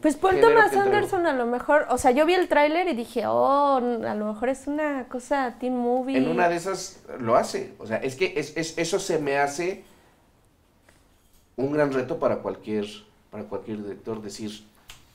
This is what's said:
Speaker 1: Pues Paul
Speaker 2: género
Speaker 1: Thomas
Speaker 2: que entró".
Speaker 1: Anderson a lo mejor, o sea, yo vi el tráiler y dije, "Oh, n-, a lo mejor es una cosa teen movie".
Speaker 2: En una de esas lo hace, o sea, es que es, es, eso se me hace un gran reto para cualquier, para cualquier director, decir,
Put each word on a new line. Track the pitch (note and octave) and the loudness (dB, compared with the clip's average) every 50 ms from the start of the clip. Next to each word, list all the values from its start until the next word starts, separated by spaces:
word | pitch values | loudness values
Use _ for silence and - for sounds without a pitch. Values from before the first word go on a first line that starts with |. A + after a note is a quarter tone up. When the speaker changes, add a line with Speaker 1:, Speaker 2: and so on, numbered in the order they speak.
Speaker 1:
Pues | - D4+ D4 | 2 0 0
Paul | - - F#4+ F#4+ | 2 2 2 4
Speaker 2:
género | G4 G#4 A#4 A4+ | 6 6 6 8
Speaker 1:
Thomas | A#4 G#4+ G4 | 8 6 6
Speaker 2:
que | - G4 | 4 2
entró". | G4+ G4 G4 | 2 4 2
Speaker 1:
Anderson | G#4 G#4 F4+ - F4+ F4 E4+ | 2 0 0 -2 0 0 0
a | C#4+ | 0
lo | B3+ A#3+ | 0 -2
mejor, | A#3 A#3+ B3 A#3+ - D4 D4+ D4 - | -2 -2 -4 2 4 4 4 4 2
o | A#3+ B3+ | -2 2
sea, | - C#4 | 4 4
yo | B3 C4 D#4 | 4 4 4
vi | D#4+ F4+ | 4 4
el | F#4 F4+ - | 2 2 2
tráiler | D#4+ D4 D4 D4+ D#4 E4+ F#4 F4 | 4 4 4 4 4 2 0 0
y | D#4 | -2
dije, | A3 A#3 A3 - A#3+ G#3 A3 | -4 -6 -6 -4 -4 -2 0
"Oh, | A3 A#3 A#3+ C4 C4+ C#4+ C#4+ C#4+ C#4 C4 A#3+ | 2 2 4 4 4 4 4 4 2 2 2
n-, | A#3+ A#3+ A3+ A3 A3+ | 0 -2 -2 -4 -4
a | A3 | -4
lo | G#3+ G#3+ G#3 | -4 -4 -6
mejor | G#3+ G#3+ A#3 A#3+ | -6 -4 -2 -4
es | C4+ C4 - | -4 -4 -4
una | - C#4+ D4+ D#4 D4+ C#4+ C4+ B3 B3 | -6 -4 -4 -2 -2 -4 -4 -8 -8
cosa | - B3+ A#3+ - D4 C#4 C4+ B3 A3 A3+ | -10 -12 -4 -2 -2 -2 -2 -2 -4 -6
teen | - B3+ B3+ B3 | -4 -4 -2 0
movie". | A#3+ A#3+ B3 B3+ B3+ C4 C4+ C4 | 0 0 0 0 0 0 0 0
Speaker 2:
En | C4 B3 | 2 2
una | - - F3+ F3 | 2 2 2 2
de | E3+ | 2
esas | E3+ E3 F#3+ F#3+ F3+ - - - - - - - B2+ | 0 -2 -4 -6 -6 -8 -12 -14 -18 -18 -16 -12 -8
lo | B2+ A2+ A#2 | 0 4 4
hace, | D3 A3 G#3+ - G3+ - - - - | 4 4 2 -4 -8 -8 -8 -12 -16
o | - | -8
sea, | G#2 A2 A2 | -4 -4 -2
es | - C3+ C3 | -2 -4 -2
que | - F#3 F3+ - D3 | -2 -4 -2 -2 -4
es, | D3+ C#3+ - | -6 -4 -4
es, | - E3 D#3+ - - | -6 -6 -6 -4 -4
eso | E3 E3 - F#3+ | -4 -2 -2 -4
se | F#3 - F3+ D#3 | -2 0 -2 -2
me | D3 C#3+ C#3 C#3+ | 0 0 0 0
hace | C#3+ C#3+ C#3+ - E3+ F3+ G3 G#3+ - - - _ _ _ _ _ _ _ _ _ _ _ _ _ _ _ _ _ _ _ _ _ _ _ _ _ _ _ _ _ _ _ _ - | 0 0 0 -4 -4 -6 -6 -8 -12 -20 -20 _ _ _ _ _ _ _ _ _ _ _ _ _ _ _ _ _ _ _ _ _ _ _ _ _ _ _ _ _ _ _ _ -4
un | B2+ C#3 D3 | -4 -2 2
gran | D3+ D3 C#3+ | 2 0 2
reto | C3 C3 B2 B2+ - - | 2 -2 -2 -2 -4 -2
para | - B2 G#2+ G#2 | 0 0 -2 0
cualquier, | - G2+ F#2 - - G#2+ G#2+ G#2+ G#2 G#2 - - - _ _ _ _ _ | -4 -6 -6 -6 -8 -4 -4 -4 -4 -6 -10 -16 -20 _ _ _ _ _
para | - G#2+ G#2 | -16 -16 -14
cualquier | G#2 G2+ G2 F#2+ - A2 G#2 G#2 | -10 -10 -10 -8 -8 -10 -10 -8
director, | G2+ F#2+ F#2 - A#2 A2 G#2+ | -10 -12 -12 -10 -10 -10 -10
decir, | G#2 G#2 F#2+ - A2 G#2+ G#2+ - - _ _ _ _ _ - - _ _ _ | -10 -14 -12 -10 -10 -10 -12 -12 -18 _ _ _ _ _ -20 -20 _ _ _